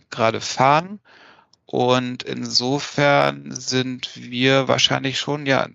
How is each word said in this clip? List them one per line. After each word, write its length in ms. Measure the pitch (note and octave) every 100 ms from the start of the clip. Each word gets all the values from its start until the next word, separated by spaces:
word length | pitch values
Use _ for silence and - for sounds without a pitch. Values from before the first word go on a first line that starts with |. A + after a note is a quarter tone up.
| _
gerade 300 | - A2+ A2
fahren. 600 | - - C3+ D3 F#3 G#3 _ - - _ _ _ -
Und 560 | B2+ B2 B2+ B2 B2+
insofern 1300 | - B2 A#2+ A2+ B2 C#3 - - C#3+ C#3+ C#3+ C#3 C#3+
sind 600 | B2+ C3 B2+ B2+ B2+ -
wir 540 | B2 A#2+ B2 C3 C3+ B2+
wahrscheinlich 500 | B2 - C3+ C3 C3
schon 280 | - D3 C#3
ja 200 | C3 -